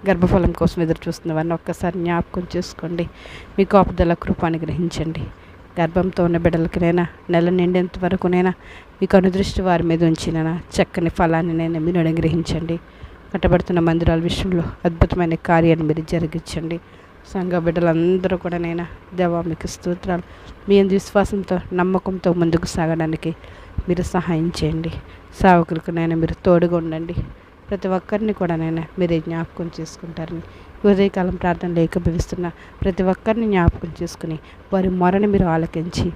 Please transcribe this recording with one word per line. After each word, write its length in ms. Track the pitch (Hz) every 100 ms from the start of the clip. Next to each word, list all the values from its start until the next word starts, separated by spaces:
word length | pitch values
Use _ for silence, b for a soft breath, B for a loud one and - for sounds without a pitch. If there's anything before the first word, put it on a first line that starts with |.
| 196
గర్భఫలం 440 | 175 180 196 175
కోసం 300 | 175 170 -
ఎదురు 260 | 160 160 170
చూస్తున్న 260 | 165 165
వారిని 200 | 156 165
ఒక్కసారి 440 | 165 - 170 180 180
జ్ఞాపకం 480 | 170 170 - 190 175 175
చేసుకోండి. 540 | 180 - 220 175 170 B B B B -
మీ 60 |
కాపుదల, 500 | 190 202 185 180 170
కృప 320 | 170 - 190 170
అనుగ్రహించండి. 760 | 160 160 151 170 - 160 160 - - B B - -
గర్భంతో 440 | 165 185 180 190
ఉన్న 140 | 175 170
బిడ్డలకినైనా, 680 | 170 165 165 175 170 175 170 - -
నెల 200 | 170 175
నిండేంత 480 | 180 180 180 180 185
వరకునైనా 520 | 180 185 180 180 185 175 B B B -
మీ 40 | 196
కనుదృష్టి 560 | 196 185 185 196 -
వారి 200 | 185 170
మీద 220 | 170 165
ఉంచినైనా, 560 | 165 160 - 160 160 170 - -
చక్కని 280 | 175 - 165
ఫలాన్ని 460 | - 170 165 170
నైనా 240 | 165 165 165
మీరు 180 | 160 180
అనుగ్రహించండి. 840 | 160 165 165 165 160 160 165 170 B B B B B
కట్టబడుతున్న 460 | 185 180 175 - 175
మందిరాల 400 | 165 165 170 165
విషయంలో 420 | 170 - 196 180 165 -
అద్భుతమైన 500 | 180 165 - 180 170
కార్యాన్ని 520 | 165 - 165 165 165 156
మీరు 140 | 156
జరిగించండి. 800 | 156 170 160 165 - 160 165 170 B B B B -
సంఘ 180 | 196 180
బిడ్డలందరూ 840 | 175 170 165 170 165 175 185 180 185
కూడా 220 | 175 170
నైనా, 280 | 170 170 170 - -
దేవా 280 | 180 180 170
మీకు 240 | 170 160 180
స్తోత్రాలు. 560 | - 180 175 196 175 - B B - -
మీ 60 |
యందు 180 | 196 196
విశ్వాసంతో, 640 | 196 - 202 190 202 185 180 -
నమ్మకంతో 600 | 180 180 185 - 185 180
ముందుకు 340 | 175 165 165 -
సాగడానికి 680 | - 160 165 160 160 160 160 B B B B -
మీరు 140 | 170
సహాయం 500 | 156 180 175 160 170 -
చేయండి. 240 | 156 160 165 - - B B -
సేవకులకు 480 | 196 175 165 165 -
నైనా 260 | 170 165 165
మీరు 180 | 160 -
తోడుగా 320 | 190 175 175 170
ఉండండి. 380 | 165 160 165 170 - B B - -
ప్రతి 180 | 196 190
ఒక్కరిని 440 | 185 - 208 214
కూడా 240 | 196 175 165
నైనా 280 | 160 165 160 -
మీరే 220 | 175 165
జ్ఞాపకం 500 | 160 165 165 - 170 -
చేసుకుంటారని, 600 | 160 - 165 165 160 165 - B B - 208
ఉదయకాలం 460 | 196 196 190 180
ప్రార్థనలో 460 | 180 180 170 175 170
ఏకీభవిస్తున్న 680 | 165 180 175 165 - 180 170 B B B
ప్రతి 200 | 196 180
ఒక్కరిని 440 | 185 185 220 220 220
జ్ఞాపకం 420 | 190 170 - 170 147
చేసుకుని, 360 | 170 - 165 160 B B -
వారి 160 | 196 185
మొరని 380 | 185 180 196 208
మీరు 180 | 196
ఆలకించి 680 | 180 160 165 165 170 - 175